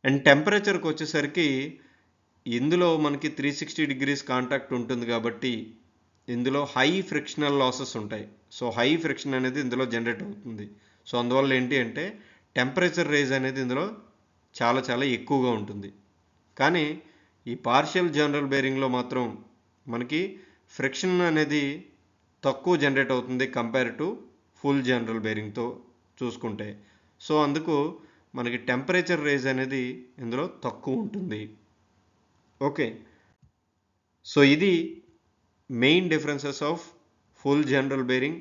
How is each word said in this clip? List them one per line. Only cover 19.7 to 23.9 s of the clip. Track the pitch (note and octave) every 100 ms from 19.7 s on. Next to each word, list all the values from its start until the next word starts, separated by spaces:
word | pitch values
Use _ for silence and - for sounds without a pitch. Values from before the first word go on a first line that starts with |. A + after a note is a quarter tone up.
| _ -
మనకి | A#2 B2 D3+ F#3+ - - _ _
ఫ్రిక్షన్ | - C3 C3 F#3 F3+
అనేది | F3 D#3 D3+ D3 C#3 D3+ - _ _ _ _ _
తక్కువ | C#3 C3 F3+ E3+
జనరేట్ | C#3 C3+ C3
అవుతుంది | B2+ B2+ B2+ B2+
compare | B2+ A#2 C3 A#2+